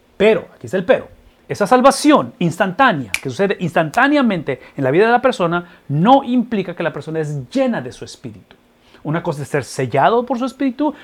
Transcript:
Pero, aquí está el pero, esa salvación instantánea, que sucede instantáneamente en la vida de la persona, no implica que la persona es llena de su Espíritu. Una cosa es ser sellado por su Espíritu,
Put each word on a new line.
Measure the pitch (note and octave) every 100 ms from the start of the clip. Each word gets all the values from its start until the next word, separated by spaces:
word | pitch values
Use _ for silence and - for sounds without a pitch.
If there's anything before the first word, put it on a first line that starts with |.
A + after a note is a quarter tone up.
| _ -
Pero, | G#3 G3 -
aquí | - A#2
está | F#3
el |
pero, | F#3 - - - _ _ -
esa | C#3 G3
salvación | B3+ B3+ C4+ D4 C4+ A#2+ -
instantánea, | F3 - G3 F3+ C4+ E3 A2+
que | - C#3
sucede | B2 G3 -
instantáneamente | F3 F#3 D#3 A3+ C4+ D4 A#3+ F3+ D3 C3 - -
en |
la | C3
vida | D#3 A3
de |
la | A#3+
persona, | B3 - F3 F3 F3 - -
no | C#3+ G3 C4+
implica | A3+ B3+ - G#3 F3+ E3
que |
la | E3
persona | D#3 D3+ D#3+
es | D3+ D3 B2
llena | C4 C4 G3
de | B2+
su | -
Espíritu. | A#2 - B2 G2 _ _ _ _ _ _
Una | D#3 D#3+
cosa | F3 D3
es | C3+
ser | D3
sellado | A#2+ - C3 C3 D#3+ A#3
por | A#3+ B3
su |
Espíritu, | B3+ - C#4 A#3+ D4 D4